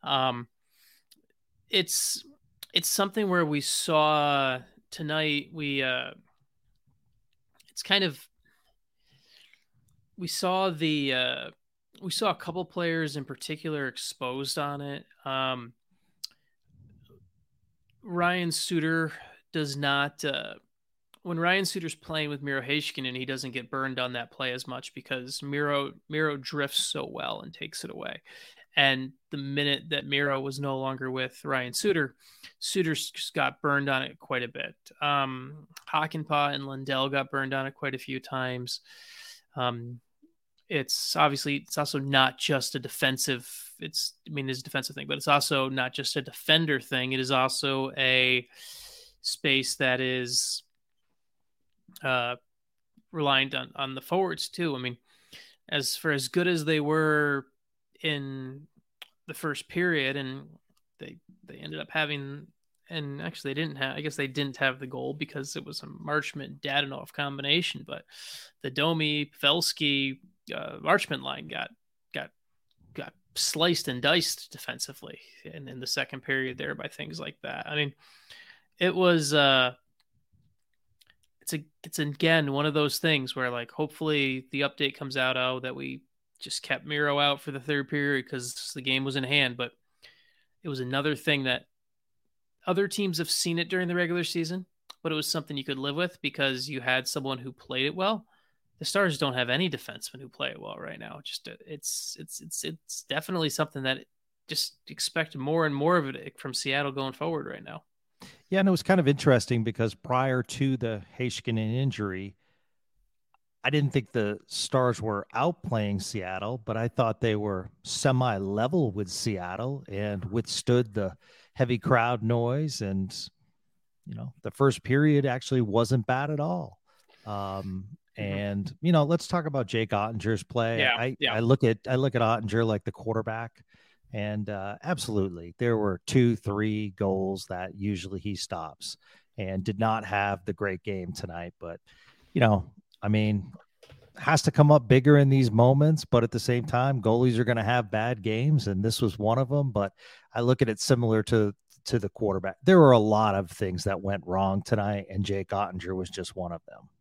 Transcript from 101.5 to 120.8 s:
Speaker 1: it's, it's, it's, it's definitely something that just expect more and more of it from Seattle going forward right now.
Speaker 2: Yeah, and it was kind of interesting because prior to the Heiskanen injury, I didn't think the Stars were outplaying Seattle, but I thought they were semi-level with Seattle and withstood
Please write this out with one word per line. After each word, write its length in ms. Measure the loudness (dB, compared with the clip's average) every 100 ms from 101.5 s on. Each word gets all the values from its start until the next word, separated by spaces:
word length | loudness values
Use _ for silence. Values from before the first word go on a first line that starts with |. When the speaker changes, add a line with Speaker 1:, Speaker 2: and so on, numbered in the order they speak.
| -18 -14
Speaker 1:
it's, 500 | -10 -8 -6 -8 -12
it's, 220 | -12 -14
it's, 240 | -10 -8
it's 380 | -8 -10 _ -14 -4
definitely 400 | -6 -2 -2 -2
something 320 | -2 -4 -2
that 240 | -4 -4 -6 _ _ _ _
just 280 | -4 -4 _ -20
expect 500 | -6 -4 -2 -4 -4
more 300 | -2 0 0
and 80 |
more 240 | 2 2 2
of 100 | 0
it 300 | -8 -12 -12
from 160 | -8
Seattle 380 | -6 -2 0 0
going 200 | -2 -6
forward 340 | -4 -4 -4 -6
right 160 | -10
now. 200 | -12 -16 _ _ _ _ -20 -20 _
Speaker 2:
Yeah, 120 | 4
and 80 | 6
it 40 |
was 100 | 4
kind 160 | 4 6
of 80 | 6
interesting 580 | 6 8 6 6 0
because 300 | 0 0 0
prior 480 | -2 -2 0 2 0
to 340 | -2 0 0 2
the 240 | -2 -4 -10 -4
Heiskanen 560 | -4 -4 -2 0 0
injury, 640 | 0 0 0 -2 -4 -8 -14 _ _ _ _ _ _ _ _ _ _ _ _
I 80 | 0
didn't 220 | 2 2
think 200 | 0 0
the 260 | 0 0 -2 _
Stars 540 | -8 0 4 4 2
were 260 | -2 -4 -4
outplaying 680 | -2 -2 -2 -4 -2 0 -2
Seattle, 560 | -4 -8 -6 -6 -6 -8
but 180 | -6 -4
I 120 | -2
thought 320 | 2 2 2
they 160 | 0 0
were 340 | 0 -4 -6 _
semi-level 1120 | -10 0 2 4 2 0 0 0 2 2 0
with 160 | 0 -6
Seattle 760 | -4 -4 -4 -4 -6 -6 -6 -8
and 360 | -4 -4 -4
withstood 680 | -4 -4 -4 -4 2 4